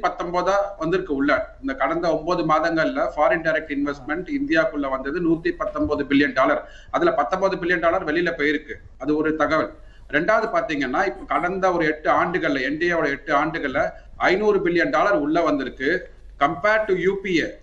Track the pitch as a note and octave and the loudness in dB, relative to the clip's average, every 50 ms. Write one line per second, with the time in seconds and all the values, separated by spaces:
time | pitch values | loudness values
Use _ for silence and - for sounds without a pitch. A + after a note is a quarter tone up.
0 | - - - - F3+ F3 F3 F3+ - F#3 G3 G3+ G3 - - - D#3 E3 F#3 F#3 | -2 -2 -2 -4 -6 -2 -2 0 0 2 2 2 0 -2 -4 -4 -2 -2 0 -2
1 | - - C#3+ C3+ C#3 D3 C#3 - - - - - C3 C3+ C3 C3 C3 D3 E3 E3+ | -2 -2 -2 0 2 2 2 2 0 -4 -10 -10 -8 -8 -4 -2 -2 -2 0 0
2 | F3 E3+ D#3 D#3 D#3 E3+ F3+ F3+ E3 D#3+ D#3 D#3 D#3+ E3+ E3 D#3+ D3+ C#3 C3 C#3+ | 0 0 0 0 -2 -2 -2 0 2 2 2 2 2 2 2 0 0 0 0 -2
3 | E3 - - D3+ D3+ E3 D#3+ E3+ E3 E3 D#3 D#3 D3+ - D3 C#3 C#3+ C#3+ C3+ - | -2 -2 0 2 2 2 2 2 0 0 0 0 -2 -4 -4 -2 -2 -2 -4 -6
4 | - D3+ D3+ F3 F3 D#3+ D3 C#3 C#3+ C#3 D#3+ E3 D#3 - D3+ D3 C#3 C3+ C3 B2+ | -6 -6 -6 -6 -4 -4 -4 -4 -2 2 2 2 2 2 0 -4 -4 -2 -4 -4
5 | B2+ C#3 D3 F3+ F3 E3 E3 D#3+ - F3 E3+ - D#3 D#3 D3+ D3+ D3+ D3+ D3 C#3 | -4 -4 -4 0 0 0 0 0 0 -2 -4 -2 -4 -4 -2 -2 0 0 0 0
6 | C3+ C3 C#3+ C#3 D3 C#3 B2 C3 C3+ C3+ C#3 A#2+ - - - - - - - C#3+ | 0 2 4 4 4 4 2 2 2 4 2 0 -2 -8 -16 -20 -10 -6 -2 2
7 | F3 E3+ - - D3 - F#3+ F#3 G3 F#3+ F#3+ - F3 E3+ F3+ E3+ E3+ E3 E3+ F#3+ | 2 2 2 2 0 0 0 0 2 0 0 -2 0 0 0 2 2 2 0 0
8 | E3 D3+ D3+ F3 F3 E3+ E3+ - C#3+ D3+ D3 C#3+ - - G#2+ - - - - - | 0 -2 0 0 0 0 0 0 0 0 0 -2 -4 -10 -14 -16 -16 -20 -16 -6
9 | C3 C#3+ D3+ D#3 D#3 D#3 D#3 D#3 D3 C#3 D#3 D#3 C3+ - - - - - - - | -2 0 0 2 2 0 0 0 0 2 2 0 0 -2 -6 -14 -20 -20 -20 -20
10 | - - - D3 E3+ G3 A3 A3+ G#3+ - F3 E3+ E3 E3 D#3 C#3+ C#3 B2 C3 E3+ | -8 -2 -2 0 2 2 2 2 2 0 0 -2 -2 -2 -2 -2 -2 0 0 0
11 | G3+ F#3 - - D3 - C#3 D3 E3 F3+ F#3+ F#3 F#3 F#3 F3+ E3+ E3 D#3 D#3 - | -2 -2 -4 -6 -6 -2 -2 -2 0 -2 -2 0 2 2 2 2 2 0 0 0
12 | - F3 D3 D3+ F3 F3 E3+ E3+ D#3+ D#3 C#3 C3+ B2+ C#3 D3 D#3 E3+ F3 F3 E3 | 0 2 2 2 2 0 0 -2 0 0 0 -2 -2 -2 -2 -2 0 0 0 0
13 | D#3 C#3+ C#3 C3+ - E3+ D3 C#3+ D3+ D#3 D#3 D#3+ C#3+ C3+ B2+ D3 E3 - - - | 0 0 -2 -4 -2 0 0 2 2 0 -2 -4 -4 -2 -2 -2 -2 -2 -4 -10
14 | - - - - A#2+ D3 F3+ G3 G#3+ G#3+ G#3 F#3 E3 F3 F3 E3+ D#3+ D3 C#3 D#3 | -18 -20 -6 -2 0 2 2 4 4 2 2 2 2 2 2 2 2 2 2 2
15 | F3 G3+ - D3 C#3+ D3 D#3+ F3 E3+ D3+ C#3+ C3+ C3 A#2+ - - C3 C#3+ F3 F3 | 2 2 2 2 2 2 2 2 2 2 2 0 -2 -4 -6 -2 0 0 0 0
16 | - - - - - - - - C#3+ D3+ E3 - - G#3 G#3+ A3 G#3+ G3+ F#3+ F3 | -4 -8 -16 -20 -20 -20 -2 0 0 0 0 0 0 2 2 2 2 0 -2 0
17 | D#3+ F#3+ G3 - - G3 F3 D3+ B2 G#2 - - | 0 0 -2 -2 -2 0 0 0 0 -2 -6 -12